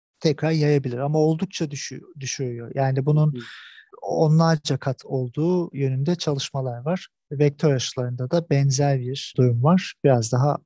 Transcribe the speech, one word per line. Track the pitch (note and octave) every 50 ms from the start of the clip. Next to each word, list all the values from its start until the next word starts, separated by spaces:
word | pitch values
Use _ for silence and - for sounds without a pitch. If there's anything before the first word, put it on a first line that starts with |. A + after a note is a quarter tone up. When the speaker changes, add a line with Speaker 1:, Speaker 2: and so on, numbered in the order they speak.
| _ _ _ _
Speaker 1:
tekrar | - D#3+ C#3+ - D#3 D#3+
yayabilir | D#3+ D#3 D3 D3 D3 C#3+ C3 B2+ A#2+ B2
ama | C#3 C#3+ D3+ D#3
oldukça | D#3 D#3 D#3+ D#3+ F#3+ F#3 - - E3 D3
düşü-, | C#3+ C3+ - - C3 - - - - D3+
düşürüyor. | C3+ B2 - - C3+ B2 A#2+ A#2 A#2 - -
Yani | C#3 C3+ C3+ C3 C3+ C3
bunun | D3 D3+ D3+ D3+ D3+
Speaker 2:
Hı | C3+ B2
hı. | A#2 - - - - - - - - _ - -
Speaker 1:
onlarca | - - - - E3 D3+ D#3 D#3+ E3 E3 E3 D3+ - - C3+ -
kat | - C#3 B2+ - -
olduğu | - C#3 C3 B2+ B2 - D3 D#3 F3 F3+ F3+ E3+ - -
yönünde | C#3+ C#3 C3 C3 C3 C#3+ E3 F3
çalışmalar | E3+ - D#3+ C#3+ C#3 - - - C#3 C3 B2+ A#2+ A#2+
var. | B2 D#3 F#3 F#3 - - _ _ _ _
Vektör | D3 C#3 D3 D3 C#3+ - E3+ D3+ C3+
aşılarında | B2 - - - - B2 B2 B2 A#2+ B2+ B2+
da | E3+ E3+ E3 -
benzer | C#3+ C#3 C#3 C#3 B2+ C#3 C#3+ C#3+ C#3 C3
bir | B2 B2 C3+ C#3 - - -
durum | - B2+ B2 A#2 A#2+ B2
var. | D3+ F#3 F#3 - - - _ -
Biraz | C#3+ B2+ A#2+ A2 A2+
daha | C3 B2 C3+ D3 - - _